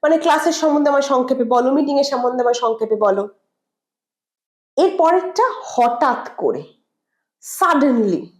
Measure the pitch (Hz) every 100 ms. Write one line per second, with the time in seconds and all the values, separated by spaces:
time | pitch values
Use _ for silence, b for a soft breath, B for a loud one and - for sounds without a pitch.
0 | 302 320 330 311 311 320 311 294 285 277
1 | 277 269 254 262 226 247 254 277 285 277
2 | 277 269 247 247 240 240 233 226 220 214
3 | 208 196 202 _ _ _ _ _ _ _
4 | _ _ _ _ _ _ _ - 370 -
5 | 320 359 370 - 494 508 - - 240 240
6 | 294 247 - - 147 120 151 _ _ _
7 | _ _ _ _ - - 359 311 285 240
8 | 208 175 170 _